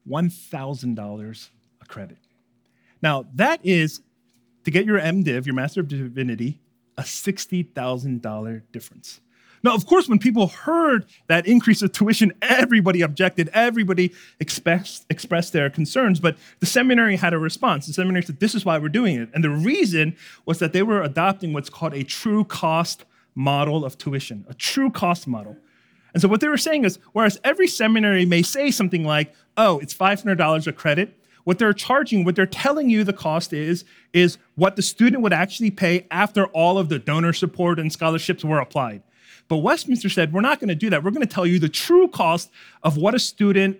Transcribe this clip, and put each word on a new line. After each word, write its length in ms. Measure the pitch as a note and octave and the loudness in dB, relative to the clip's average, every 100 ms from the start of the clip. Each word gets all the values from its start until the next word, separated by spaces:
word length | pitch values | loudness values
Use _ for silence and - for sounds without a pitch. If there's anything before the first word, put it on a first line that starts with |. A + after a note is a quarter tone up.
one 240 | - C#3 F3 | -10 -4 -4
thousand 680 | F3 - D3+ C3+ C#3 B2+ A2 | -6 -14 -10 -10 -8 -8 -8
dollars 540 | G#2 G#2 G#2+ A2 - _ _ _ | -8 -12 -14 -16 -20 _ _ _
a 60 | _ | _
credit. 320 | - F#2+ - _ _ _ _ _ _ _ _ | -18 -18 -20 _ _ _ _ _ _ _ _
Now, 260 | D#3+ C#3+ B2 | -2 -2 -4
that 260 | B2+ A#3+ E4 | 0 0 0
is, 380 | F#3 F3+ D#3 - _ _ _ _ _ _ | 0 2 0 -2 _ _ _ _ _ _
to 80 | - | -2
get 120 | D#3 | 0
your 140 | G#3 G#3 | 2 2
M 240 | D#3 F#3 | 2 0
div, 240 | D#3+ B2 C3 | 0 -2 -2
your 80 | |
Master 260 | C3 C#3 F#3+ | -4 -4 -4
of 60 | D#3 | -6
Divinity, 760 | C#3 B2+ B2 B2+ A2+ A#2+ D3+ _ _ _ - | -6 -8 -6 -6 -4 -6 -8 _ _ _ -14
a 80 | |
sixty 580 | C3+ - - G3 - F#3 | -12 -8 -6 -6 -4 -6
thousand 580 | D#3+ - B2+ B2+ C3+ B2 | -6 -6 -6 -6 -4 -6
dollar 440 | A2+ G#2+ A2 A2+ A2 | -6 -8 -8 -10 -14
difference. 480 | A#2 - - - - _ _ _ _ | -18 -18 -20 -20 -20 _ _ _ _
Now, 120 | A#3+ | 0
of 120 | A3+ - | 0 4
course, 220 | F#4 F4+ | 2 4
when 100 | G#3+ | 2
people 280 | A#3+ A#3 F#3+ | 2 2 0
heard 580 | - - E4 E4 A#3+ - _ _ | -2 -2 0 2 0 -2 _ _
that 200 | E3 F3 | 0 4
increase 360 | A#3+ A3+ G#3 | 4 4 2
of 100 | G3 | 2
tuition, 400 | - G#3+ A3 A3 - | 0 0 4 2 0
everybody 580 | A#3+ B3+ C4 A#3 F#3+ F3+ | 0 2 4 4 2 2
objected, 480 | E3 C#3+ F#3 F3+ E3 | 0 0 -2 0 -2
everybody 600 | G#3+ A#3+ A3+ G3 F3+ F3+ F3+ - _ | 2 2 2 -2 0 -2 -4 -20 _
expressed, 640 | D#3+ - - F3 F#3 - _ | -8 -4 0 0 -2 -16 _
expressed 420 | E3+ - E3+ E3+ | -10 -4 -4 -2
their 160 | E3 C#3+ | -2 -2
concerns, 520 | C#3 D3+ B3 B3 F3 | -2 -4 0 2 2
but 160 | E3+ D#3+ - _ | 0 -2 -12 _
the 60 | F#3 | -2
seminary 500 | C4 C4 B3 A3+ F#3+ | 0 4 4 4 2
had 180 | F3 | 0
a 40 | E3+ | 0
response. 480 | D#3+ - B3 D#3 C#3+ | -4 -2 -2 -2 -4
The 60 | |
seminary 300 | D3 F#3 F#3 | -4 -2 -2
said, 180 | F3 D3+ | -4 -2
"This 140 | G#3+ | -2
is 100 | A3 | -2
why 140 | F#3 D#3+ | -2 -2
we're 100 | D3+ | 0
doing 280 | E3 A#3+ C3 | 0 0 -2
it." 120 | A#2 | -4
And 80 | D#3+ | -2
the 80 | D#3 | 0
reason 680 | D3 F3 E4+ C#4 E3 D#3 E3+ - - - | 0 0 0 0 2 -2 -4 -16 -16 -6
was 120 | E3 | -2
that 120 | E3+ | 0
they 100 | F3+ | 0
were 200 | G#3+ G#3 | 2 0
adopting 500 | D#3 C#3 F3+ G3 E3+ | 0 0 0 0 -4
what's 180 | D3 C3+ | -6 -8
called 240 | - D#3+ | -8 -8
a 100 | C#3 | -6
true 400 | C3+ - A3 G#3+ | -8 -6 -2 0
cost 600 | G#3+ - E3 D#3+ E3+ - - _ _ | 0 -2 -2 0 -2 -6 -16 _ _
model 500 | - C3+ C#3 D3+ D#3 | -4 0 0 0 0
of 140 | C#3 - | -4 -8
tuition, 460 | - C#3 C3+ A2 G2 | -6 -6 -8 -14 -16
a 60 | |
true 360 | - - - C4+ | -8 -4 0 0
cost 360 | - F3+ F3 - | 0 -2 -2 -4
model. 300 | A#2 G#2 - _ _ _ _ _ | -8 -8 -20 _ _ _ _ _
And 100 | - | 2
so 60 | F#3+ | 4
what 120 | A3 | 4
they 80 | D4+ | 2
were 80 | D4 | 0
saying 280 | - D4+ | 0 2
is, 140 | A3 - _ | 2 -2 _
whereas 260 | G#3 A3 G#3 | 2 2 2
every 240 | B3+ C#4+ F#4 | 0 2 2
seminary 560 | - A3 A3+ G#3+ F#3+ | 2 2 4 4 4
may 180 | F3+ E3+ | 4 4
say 280 | D#3+ - C#4+ | 2 0 -2
something 340 | B3+ F#3+ F3 | 0 0 -2
like, 300 | D#3 D3+ D3+ _ _ - | 0 0 -2 _ _ 0
"Oh, 220 | A3 D#3+ | 2 2
it's 120 | C#3+ | -4
five 280 | - F#3+ G3+ | 0 0 0
hundred 180 | G3+ F3+ | -2 0
dollars 280 | D#3 D#3+ D#3 | 2 0 -2
a 60 | |
credit," 460 | - E3 D3 G3+ _ _ _ | -4 -2 0 -2 _ _ _
what 140 | - F3+ | -4 0
they're 140 | A3 | 2
charging, 520 | G3+ - C4 C4+ G#3+ | 0 0 0 2 0
what 120 | F3 F3+ | 0 0
they're 100 | F#3 | 0
telling 440 | - C#4 D4 C#4 | 0 -2 0 2
you 140 | A3 | 2
the 80 | G3+ | 0
cost 400 | G3 D#3+ D#3+ E3 | -2 -2 -4 -4
is, 320 | D3+ D3+ E3+ - _ _ | -6 -4 -4 -6 _ _
is 260 | F3 F3+ - _ | 4 4 2 _
what 220 | - F3+ G3 | 0 0 2
the 60 | |
student 400 | G3 - A#3+ C4 | -6 2 2 4
would 100 | A3 | 0
actually 380 | E3+ F#3+ - A3+ | 0 -2 -2 -4
pay 360 | G3 F#3 F3+ F3+ | 0 0 0 -2
after 360 | E3 G3+ G#3 F#3+ | -2 -2 0 -2
all 320 | D#3+ E3+ F#3+ | 2 2 2
of 100 | E3+ | 0
the 100 | D3 | -2
donor 340 | C3 D3+ E3 | -2 0 0
support 460 | E3 F3+ - F3 E3+ | 0 -4 -2 0 0
and 140 | D#3 | -2
scholarships 520 | - E3 D#3+ D#3 D#3 | -2 -2 -2 -2 -4
were 160 | D#3 D3+ | 0 -2
applied. 420 | B2+ D3+ B2 G#2 _ _ _ - _ | -2 -4 -4 -6 _ _ _ -20 _
But 100 | D#3+ | -2
Westminster 520 | E3 E4 - B3 G3+ | 2 0 0 -2 0
said, 220 | - D#3+ | 0 0
"We're 100 | F3 | 2
not 180 | A#3+ D4 | 0 0
gonna 140 | A3 | -2
do 160 | E3 G#3+ | -2 0
that. 120 | E3+ | 0
We're 80 | E3 | 0
gonna 160 | A#3+ B3 | -2 -4
tell 200 | - F3 | -2 0
you 120 | F3+ | 2
the 120 | D#3 | 0
true 360 | - - F4 F4+ | -4 2 4 4
cost 420 | - F3 E3+ - - - _ | 2 0 0 -4 -18 -20 _
of 160 | D#3+ D3+ | -2 0
what 160 | F3+ | 0
a 40 | A#3+ | 0
student, 600 | - - G3+ G3 G3 F#3+ | -4 0 2 4 2 -2